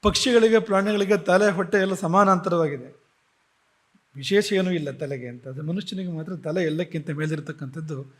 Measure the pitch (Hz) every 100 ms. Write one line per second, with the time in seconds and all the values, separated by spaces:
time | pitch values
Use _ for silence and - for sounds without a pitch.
0 | 208 - 262 240 226 220 220 196 202 208
1 | 196 208 165 185 208 180 175 208 190 185
2 | 175 185 196 185 185 170 156 139 131 -
3 | _ _ _ _ _ _ _ _ _ _
4 | _ 135 131 202 208 196 185 175 143 131
5 | 147 139 123 120 131 131 156 180 - 190
6 | 185 160 160 180 - 170 160 156 175 170
7 | 151 147 156 156 147 151 135 135 156 139
8 | 135